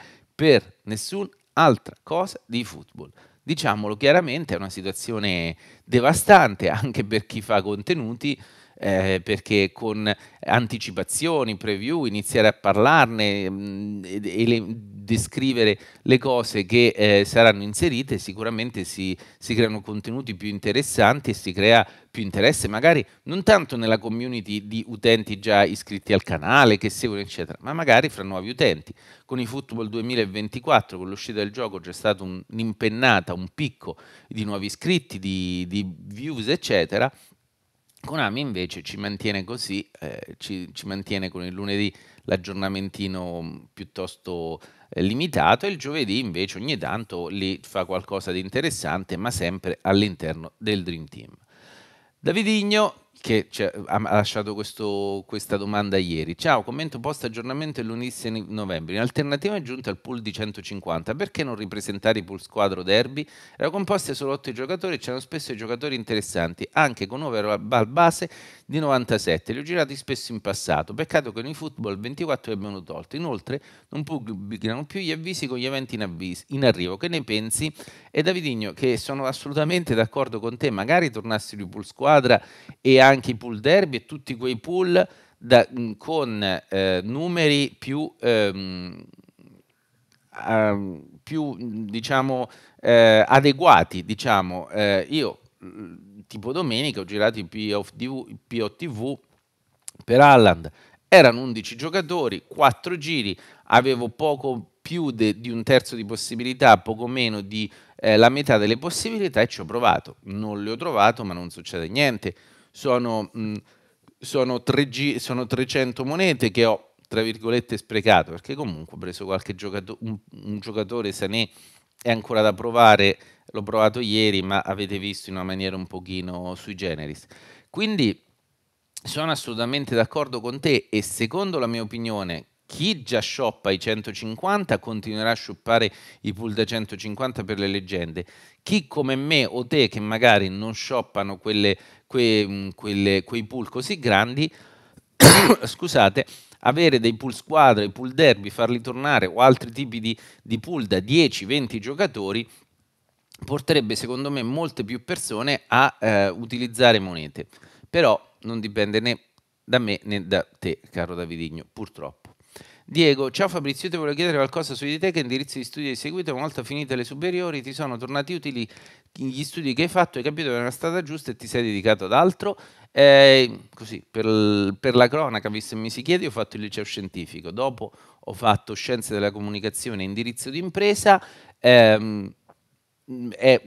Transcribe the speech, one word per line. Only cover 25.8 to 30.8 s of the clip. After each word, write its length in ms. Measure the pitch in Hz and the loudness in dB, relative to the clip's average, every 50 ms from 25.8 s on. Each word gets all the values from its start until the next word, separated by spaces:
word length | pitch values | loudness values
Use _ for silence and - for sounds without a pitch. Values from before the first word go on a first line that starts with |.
| - - 101 95 - - | -10 -10 -10 -8 -2 0
al 120 | 104 92 - | 0 0 0
canale, 540 | - 85 76 76 95 127 143 135 113 104 | -2 -6 -6 0 4 6 6 8 6 6
che 120 | 98 - 104 | 2 0 -6
seguono, 320 | - - - 113 101 101 | -6 -4 -6 -6 -6 -6
eccetera, 360 | 98 95 - - 82 78 85 - | -10 -10 -10 -10 -10 -10 -12 -14
ma 120 | - 127 151 | -12 -10 -8
magari 360 | 165 160 135 113 123 151 151 | -2 4 6 6 6 6 2
fra 140 | - - 95 | -6 -8 -10
nuovi 260 | 98 98 92 95 113 | -8 -8 -8 -8 -8
utenti. 440 | 127 - 151 107 80 76 - - - _ _ - - _ _ | -2 0 0 0 0 -2 -6 -18 -20 _ _ -20 -20 _ _
Con 140 | - 131 127 | -10 -8 -6
i 60 | 123 | -6
Football 420 | 107 131 139 135 - 117 113 113 | -6 -8 -10 -10 -10 -10 -8 -8
duemilaventiquattro, 1120 | 104 113 113 113 123 127 117 107 95 95 104 104 104 - 123 123 156 143 107 | -6 -6 -8 -6 -4 -2 -2 -2 -2 -4 -8 -8 -8 -10 -8 0 2 2 2